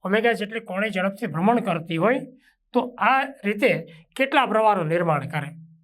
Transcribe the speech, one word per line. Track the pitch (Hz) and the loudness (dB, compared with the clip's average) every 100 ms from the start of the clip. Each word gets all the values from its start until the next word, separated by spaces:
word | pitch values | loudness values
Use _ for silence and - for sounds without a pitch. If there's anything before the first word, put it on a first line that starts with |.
| 185 | 0
ઓમેગા | 208 226 214 | 0 2 0
જેટલી | 202 220 226 | -4 -8 -8
કોણીય | 185 220 190 | -4 -2 -2
ઝડપથી | 190 196 226 | -2 -2 -6
ભ્રમણ | 151 190 240 220 | 0 2 2 0
કરતી | 165 160 165 | -4 -4 0
હોય | 190 262 - - _ _ _ | 2 0 -4 -18 _ _ _
તો | 247 247 - 214 | -2 -2 0 2
આ | 262 269 - 202 | 2 0 -6 -6
રીતે | 214 240 160 165 - _ - | 0 2 0 -4 -18 _ -4
કેટલા | 269 294 240 | 0 2 2
પ્રવાહનું | 220 220 202 160 | 4 4 2 2
નિર્માણ | 165 175 151 160 | 0 2 0 -2
કરે? | 156 139 - - - | -8 -8 -14 -20 -20